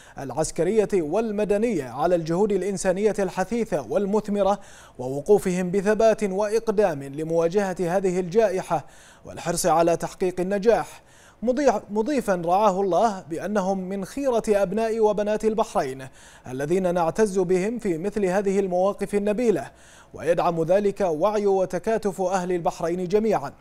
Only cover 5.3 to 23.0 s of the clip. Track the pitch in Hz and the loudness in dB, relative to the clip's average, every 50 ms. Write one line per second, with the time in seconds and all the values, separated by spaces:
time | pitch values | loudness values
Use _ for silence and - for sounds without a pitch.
5.3 | 208 196 - 196 175 180 185 180 175 202 175 208 220 214 226 220 208 208 214 196 | 4 4 4 0 -2 -2 -2 -2 -2 0 2 2 2 4 4 4 4 2 0 -2
6.3 | 185 190 214 208 214 226 226 226 208 196 208 185 156 139 139 139 135 147 160 160 | -2 -2 -2 0 -2 -2 0 0 2 2 2 2 2 -2 -8 -10 -8 -6 -4 0
7.3 | 165 170 165 170 170 208 202 190 180 - 185 165 175 196 190 185 175 185 190 170 | 0 2 2 2 2 0 0 0 -2 -2 -2 0 0 0 0 0 0 0 -2 0
8.3 | 165 226 226 196 185 190 156 - 175 147 - - - - - - - - - - | 2 2 2 2 2 -2 -2 -2 -2 -4 -4 -6 -20 -20 -20 -20 -20 -20 -18 -16
9.3 | 92 - - 165 175 170 - 175 156 165 170 170 170 165 175 160 - - 190 185 | -14 -8 -6 -4 -2 0 2 2 4 4 4 4 2 0 -2 -6 -6 -4 -4 -2
10.3 | 180 - 175 185 202 202 185 240 214 175 147 - - - - - - - - - | -2 -2 -2 -2 -2 0 4 4 4 2 0 -6 -12 -20 -20 -20 -20 -20 -20 -20
11.3 | - - 208 240 254 254 294 262 202 208 - - 202 214 226 247 302 254 - 208 | -14 -6 -2 -2 0 2 2 2 2 0 -2 -4 -4 -2 -2 0 0 0 0 0
12.3 | 190 180 165 170 175 196 220 208 180 190 202 190 170 170 214 233 196 185 - 135 | 0 0 2 2 2 4 4 4 2 2 0 2 2 4 2 2 0 -2 -10 -10
13.3 | 165 143 143 190 208 208 180 190 196 190 185 180 196 202 190 - - 277 285 269 | -8 -8 -6 -2 -2 0 0 0 -2 -2 -4 -6 -6 -8 -8 -8 -6 -4 -2 0
14.3 | 240 220 220 226 208 196 202 180 196 214 226 226 214 226 214 214 208 196 208 208 | 0 0 2 2 2 2 2 0 0 -2 -2 -2 0 2 2 2 2 2 0 0
15.3 | 214 208 214 220 220 220 214 - - 202 156 131 131 131 131 131 - - - - | 0 0 0 0 0 0 -2 0 0 -2 -2 -2 -6 -10 -12 -16 -18 -20 -20 -20
16.3 | - - - 127 127 131 143 147 175 196 190 175 175 180 165 165 160 - 220 208 | -20 -18 -14 -10 -6 -4 -2 0 0 2 2 2 2 2 0 0 2 2 2 2
17.3 | 185 196 185 170 185 180 180 214 247 226 - 208 165 156 175 208 - 220 202 180 | 2 0 2 2 2 0 0 -2 -4 -4 -4 -4 -4 -2 -4 -4 -2 -2 0 0
18.3 | 175 202 202 196 190 202 196 190 175 180 185 202 202 - 202 - - 202 202 208 | 0 0 0 0 0 0 0 0 0 2 2 0 0 -2 -6 -2 -2 -2 0 0
19.3 | 208 202 247 226 190 151 117 127 - - - - - - - - - - 123 156 | 0 0 2 2 2 0 -2 -8 -16 -20 -20 -20 -20 -20 -20 -18 -12 -6 0 0
20.3 | 175 160 156 175 170 165 165 156 180 202 208 202 196 - 202 180 156 147 175 208 | 2 2 2 0 0 0 0 2 2 2 2 0 0 0 0 0 0 0 0 0
21.3 | 214 220 208 202 196 190 185 180 - 175 - 220 226 214 220 202 165 - 190 180 | 0 2 2 2 2 2 0 0 -2 -4 -2 0 -2 0 0 -2 -2 -2 -2 0
22.3 | 190 190 175 180 180 175 160 180 - - 170 165 175 180 | 0 0 0 0 -2 0 0 -2 -2 -2 -4 -4 -2 -2